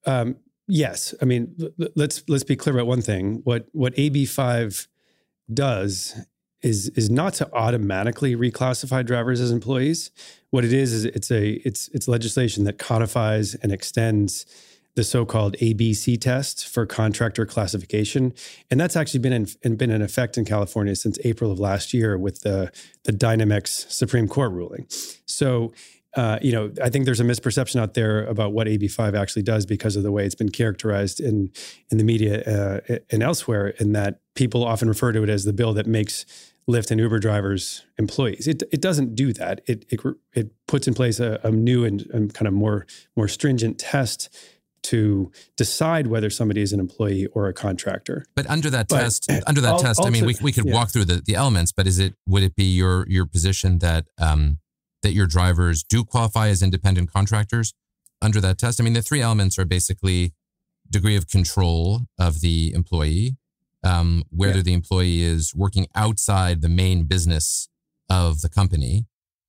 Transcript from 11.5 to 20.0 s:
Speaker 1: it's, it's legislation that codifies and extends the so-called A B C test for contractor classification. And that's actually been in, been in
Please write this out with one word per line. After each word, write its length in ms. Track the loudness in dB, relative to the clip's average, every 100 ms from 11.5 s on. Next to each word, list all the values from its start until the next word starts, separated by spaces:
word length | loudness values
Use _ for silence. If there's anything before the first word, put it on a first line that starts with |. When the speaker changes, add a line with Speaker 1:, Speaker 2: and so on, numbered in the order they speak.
| -2 -6
Speaker 1:
it's, 200 | -6 -6
it's 180 | -4 0
legislation 580 | 0 0 0 0 2
that 120 | 0 -2
codifies 800 | -2 0 0 0 0 0 -2 -4
and 100 | -4
extends 720 | -4 -4 0 2 2 0 -4 -12 -20 -20 _ _
the 100 | -4
so-called 520 | 0 0 0 0 0 0
A 140 | 0
B 200 | 2 0
C 220 | 0 0 0
test 500 | 0 -2 -4 -8 -6
for 180 | -4
contractor 640 | -2 0 0 0 -2 -2 -4
classification. 840 | -2 -2 -4 -4 -2 0 0 -2 -4 -16 -14 -2
And 100 | 0
that's 160 | 0
actually 260 | 0 -2 0
been 260 | 0 0 -2 -4
in, 120 | -4
been 140 | -2 0
in 140 | 0